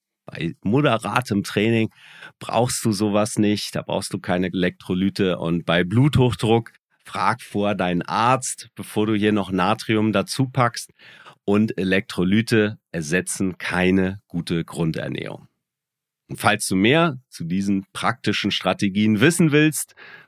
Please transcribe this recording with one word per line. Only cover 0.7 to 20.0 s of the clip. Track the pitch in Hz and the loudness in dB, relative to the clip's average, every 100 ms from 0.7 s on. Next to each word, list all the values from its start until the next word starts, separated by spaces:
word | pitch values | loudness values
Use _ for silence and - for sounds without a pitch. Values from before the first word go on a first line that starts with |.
| 127 147 110 101 123 127 101 | 2 2 0 0 -2 0 -2
Training | - 104 110 113 110 _ - - - - | 0 0 2 2 0 _ -20 -20 -20 -16
brauchst | - 113 127 - 117 | -4 0 0 0 -2
du | |
sowas | 95 107 104 107 - | 0 2 2 0 2
nicht. | 104 104 - | 2 0 -4
Da | - | -8
brauchst | - 85 - | -4 -6 -4
du | 98 | -8
keine | - 90 92 | -2 -2 0
Elektrolyte. | 92 90 - - 92 98 95 95 85 | 0 -2 -2 -4 -2 0 0 0 0
Und | 80 85 82 | -2 -2 0
bei | 85 | 0
Bluthochdruck | 90 110 143 131 127 - 110 117 - _ _ _ | 2 2 4 4 2 2 2 2 0 _ _ _
frag | - 98 95 110 | -12 -4 -2 -2
vor | - 104 101 | -4 -2 -2
deinen | 98 90 87 | 0 -2 -2
Arzt, | - 95 117 131 131 - - | -2 0 2 2 -2 -10 -14
bevor | - 95 107 107 | -16 -8 -2 0
du | |
hier | 107 104 | 2 2
noch | 107 92 | 2 0
Natrium | 92 92 110 - 110 110 | 0 0 0 0 0 2
dazu | 98 90 - 131 | 0 -2 -2 -2
packst. | 131 120 - - _ - - - - | 0 0 -2 -14 _ -20 -20 -20 -10
Und | - 101 110 - | 0 2 2 0
Elektrolyte | 95 95 - - 90 107 113 113 104 110 _ | 0 0 -2 -2 2 2 2 2 2 -2 _
ersetzen | 85 76 90 92 - 95 85 | -8 -2 -2 -2 -4 -4 -4
keine | - 90 92 95 92 101 _ | -4 0 2 4 2 -4 _
gute | 85 - 85 | -8 -4 -4
Grundernährung. | 80 - 82 - 67 - 50 - - _ _ _ _ _ _ _ - | -4 -4 -4 -4 -6 -8 -8 -12 -16 _ _ _ _ _ _ _ -16
Und | - | -2
falls | 113 104 - | 0 0 0
du | |
mehr | 95 107 156 170 131 - | 2 4 4 2 -2 -12
zu | - | -12
diesen | 82 95 98 98 92 | -6 -4 0 -2 -4
praktischen | - 92 117 - 101 101 | -4 -4 -2 -2 -2 -2
Strategien | - 92 90 101 95 107 104 | -2 -2 0 0 0 2 4
wissen | 139 170 160 | 4 4 4
willst, | 151 156 - - - | 4 2 0 -8 -14